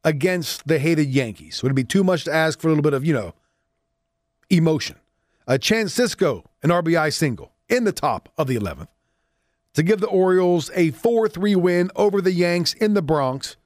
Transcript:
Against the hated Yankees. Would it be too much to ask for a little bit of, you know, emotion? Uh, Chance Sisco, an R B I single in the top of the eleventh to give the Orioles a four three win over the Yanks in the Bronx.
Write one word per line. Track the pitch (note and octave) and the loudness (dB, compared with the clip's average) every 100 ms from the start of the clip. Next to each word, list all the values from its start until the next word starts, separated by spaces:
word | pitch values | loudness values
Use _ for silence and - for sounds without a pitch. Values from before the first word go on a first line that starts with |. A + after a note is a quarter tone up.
Against | D#3+ D3+ F3 F3+ D3 - C#3+ | 0 0 0 -2 -6 -8 -2
the | D#3+ | 0
hated | D3+ D#3+ D3 | 2 0 2
Yankees. | C3 A#2+ - D2+ - | 0 -2 -8 -14 -6
Would | B2+ | -2
it | C3+ | -2
be | |
too | B2 G3 | 0 2
much | F#3 F3 | 2 0
to | - | -2
ask | D#3+ D#3+ D3+ | 0 0 0
for | D#3+ | 0
a | |
little | D3+ | 2
bit | D3+ | 2
of, | C#3 | 0
you | D#3 | 0
know, | C#3 F2+ - _ _ _ _ _ _ _ _ _ _ _ | -2 -4 -14 _ _ _ _ _ _ _ _ _ _ _
emotion? | F3 E3 D#3 - - _ _ _ _ - | 2 2 0 -4 -12 _ _ _ _ -4
Uh, | B2+ | -2
Chance | - A3 G#3 - | 0 -2 -2 0
Sisco, | A#3+ - F3 G2+ _ _ | -2 0 -2 -2 _ _
an | D3+ | 0
R | F3 | 0
B | E3 E3 | 0 0
I | D#3 | 0
single | - D#3 A2 - _ _ | -2 -2 -4 -12 _ _
in | B3 | 0
the | A3 | 0
top | - D3+ G2 _ - | -2 -4 -4 _ -6
of | C#3 | -4
the | A#2+ | -2
eleventh | G2 C#2+ D#2 _ _ _ _ _ _ _ _ | -4 -8 -16 _ _ _ _ _ _ _ _
to | - | -2
give | E3 G#3+ | 0 0
the | G#3 | 2
Orioles | F#3+ F#3 F#3 F3+ F3 C#3 | 2 4 4 2 0 -2
a | - E3 | 0 0
four | - A#3 A#3 A3 | 0 0 2 0
three | F3 G#3 F#3+ | 0 0 2
win | F3+ F3 F3+ - | 2 2 0 0
over | G#3 G3 | 0 2
the | F#3 | 0
Yanks | F3+ F3 F3 E3 | 0 0 0 -2
in | - G#3+ | -2 0
the | G3+ | 0
Bronx. | D3+ D#3 C3 C3 - - | 0 0 0 -4 -10 -16